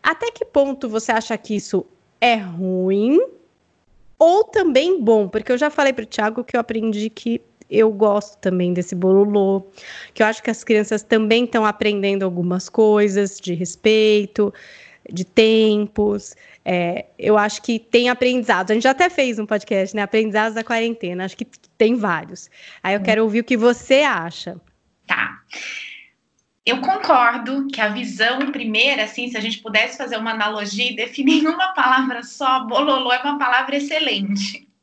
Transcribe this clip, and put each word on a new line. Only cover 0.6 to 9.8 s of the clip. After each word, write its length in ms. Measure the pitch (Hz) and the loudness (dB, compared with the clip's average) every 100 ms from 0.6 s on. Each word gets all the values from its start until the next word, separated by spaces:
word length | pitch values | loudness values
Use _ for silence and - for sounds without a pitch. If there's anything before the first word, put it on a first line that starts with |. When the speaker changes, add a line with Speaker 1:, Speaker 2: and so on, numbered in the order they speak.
| 277 269 240 | 0 -2 -4
Speaker 1:
você 220 | 220 220 | -4 0
acha 240 | 226 - 214 | -2 -2 -8
que 180 | - 208 | -4 -6
isso 280 | - 190 - _ _ _ | -2 -4 -4 _ _ _
é 160 | 240 226 | 2 2
ruim 840 | 185 170 185 185 185 196 226 320 523 - _ _ _ _ _ _ - _ | -2 -6 -4 -2 0 0 2 2 2 -6 _ _ _ _ _ _ -20 _
ou 260 | 330 381 | 4 4
também 560 | 453 427 359 254 339 370 | 2 0 2 2 2 0
bom? 260 | 220 220 196 | 4 2 2
Porque 220 | 214 214 | -4 -2
eu 80 | 247 | 0
já 120 | 294 | 0
falei 220 | 294 277 | 2 0
pro 140 | 254 214 | 0 -6
Thiago 380 | - 214 226 | -2 -2 -2
que 120 | 240 247 | -4 -4
eu 40 | |
aprendi 480 | 233 226 220 208 220 | -2 -4 -2 -4 -6
que 300 | 220 233 233 _ _ - | -6 -4 -4 _ _ -2
eu 200 | 208 220 | 2 2
gosto 460 | 202 214 202 202 _ | 4 2 2 -2 _
também 360 | 196 180 180 | -2 0 0
desse 200 | 180 175 | -2 -4
bololô, 720 | 180 185 190 208 208 196 196 196 - | 0 4 4 4 2 2 0 -4 -20